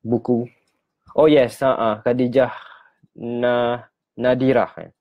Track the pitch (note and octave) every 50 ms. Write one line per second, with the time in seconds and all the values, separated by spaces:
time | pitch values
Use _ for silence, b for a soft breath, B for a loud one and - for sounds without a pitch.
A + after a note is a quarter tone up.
0 | - A2+ A#2+ A#2 - - A#2+ A#2 B2 B2 _ _ _ _ _ _ _ _ _ _
1 | _ - - - D#3 D#3 D3+ C#3+ B2 A2 - - C#3 C3 - - A2+ A2+ G#2+ G#2+
2 | - B2 A#2+ B2 B2+ B2 A#2+ C3 B2+ A#2+ - B B B B B B B B B
3 | B _ _ - A#2 A#2 A#2+ A#2+ B2 B2 A#2+ B2 A#2+ A#2 A#2+ A#2+ - - _ _
4 | _ _ _ - A#2+ B2 B2+ B2 C3 C3 B2 A#2 F#2 - - - E2+ - _ _